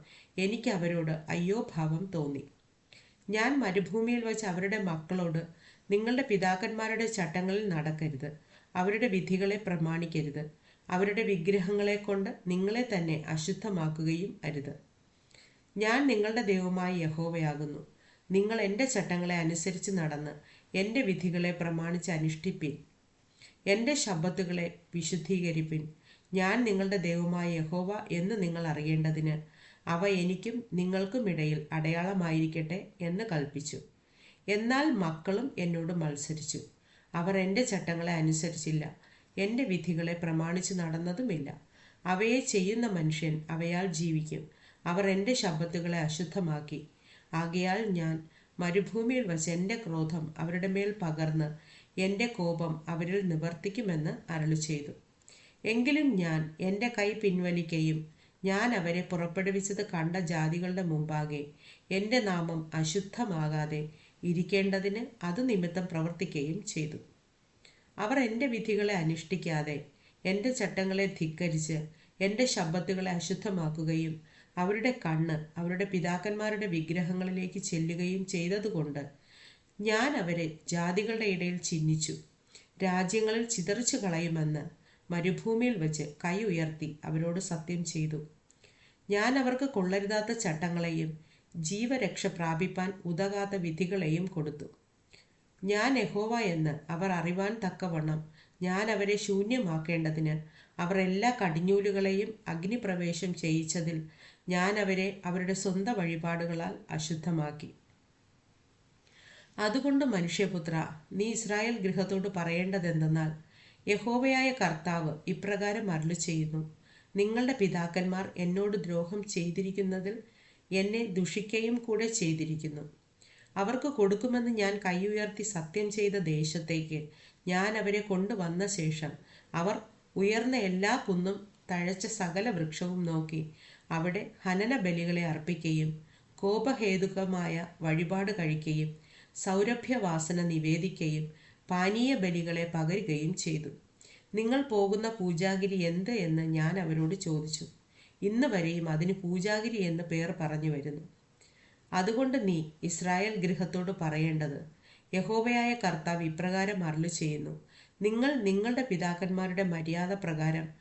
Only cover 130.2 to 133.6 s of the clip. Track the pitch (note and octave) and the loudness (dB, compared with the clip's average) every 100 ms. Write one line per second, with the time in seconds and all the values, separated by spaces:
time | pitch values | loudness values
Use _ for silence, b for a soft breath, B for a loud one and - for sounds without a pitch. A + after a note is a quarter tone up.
130.2 | G3 A3 B3 C4 G3 F#3 G3+ B3+ A3+ F3+ | 2 4 2 2 2 2 2 2 2 0
131.2 | F3+ G3 - - - F3 F3 F#3+ G#3+ - | 2 -2 -8 -20 -6 -2 -2 -2 -4 -2
132.2 | F3+ E3 A3+ F#3 D#3+ D#3 F3+ F3+ E3+ D#3+ | -2 0 0 0 -2 -2 -2 0 0 0
133.2 | D#3+ D#3 D#3 B | 0 -4 -6 B